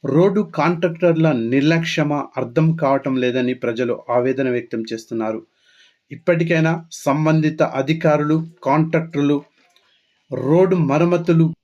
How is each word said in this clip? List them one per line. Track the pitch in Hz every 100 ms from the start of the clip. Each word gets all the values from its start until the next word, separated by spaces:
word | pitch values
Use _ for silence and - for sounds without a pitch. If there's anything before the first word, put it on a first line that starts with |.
రోడ్డు | 135 139 190 196
కాంట్రాక్టర్ల | 208 - 151 175 175 165 175 160 160
నిర్లక్ష్యమా | 135 113 135 147 165 165 - 147 147 135 -
అర్థం | 120 120 160 165
కావటం | 143 139 139 131
లేదని | 127 123 123
ప్రజలు | 127 117 117 123 117 -
ఆవేదన | 123 123 131 131
వ్యక్తం | 123 117 113 113
చేస్తున్నారు. | 113 - 113 110 110 - _ _ _ _ _ _
ఇప్పటికైనా | - - 170 165 165 160 170 -
సంబంధిత | - - 139 156 160 156 151
అధికారులు, | 151 135 135 160 160 151 147 156 165 -
కాంట్రాక్టర్లు | 135 147 160 165 165 143 143 143 - _ _ _ _ _ _ _ _
రోడ్డు | 127 127 165 185 185
మరమ్మతులు | 143 147 175 175 170 165 160 165